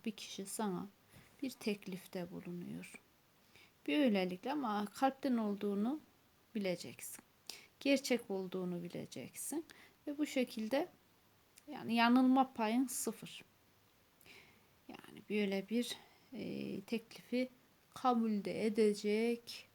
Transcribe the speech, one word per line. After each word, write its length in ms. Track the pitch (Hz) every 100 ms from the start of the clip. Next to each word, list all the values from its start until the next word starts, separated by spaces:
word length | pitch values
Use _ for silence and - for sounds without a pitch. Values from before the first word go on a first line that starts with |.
| 226
bir 60 |
kişi 340 | - - - 196
sana 420 | - 214 175 196 - _ - - -
bir 80 | 269
teklifte 840 | - 220 202 - 180 - 185 175
bulunuyor. 680 | 175 180 175 - 165 185 - _ _ _ _ _ - - _ -
Böylelikle 640 | 294 262 196 185 180 247
ama 340 | 302 240 208 208
kalpten 520 | - 269 269 277 240
olduğunu 640 | 214 202 208 202 220 302 - _ _ _ _ 220
bileceksin. 680 | 190 175 127 123 - - - _ - - - -
Gerçek 520 | 277 277 - 240 -
olduğunu 520 | 190 185 185 180 175
bileceksin. 840 | 175 - - 139 117 - - 294 320 - - _ -
Ve 100 | 294
bu 80 | 294
şekilde 640 | 262 247 220 220 277 359 - _ _ _ _ _ - -
yani 280 | - - 233
yanılma 580 | 233 247 254 262 262
payın 340 | - 214 240 262
sıfır. 560 | - 226 - 170 - - _ _ _ _ _ _ _ - - - - _ _ -
Yani 360 | - - 76 -
böyle 400 | 208 202 196 190
bir, 280 | 226 240 - - - -
e, 480 | 226 180 139 202 -
teklifi 680 | 202 226 226 - - 247 254 - _ _ _
kabul 500 | - 254 233 226 208
de 220 | 185 175 214
edecek 1040 | 214 214 208 208 214 233 233 - - -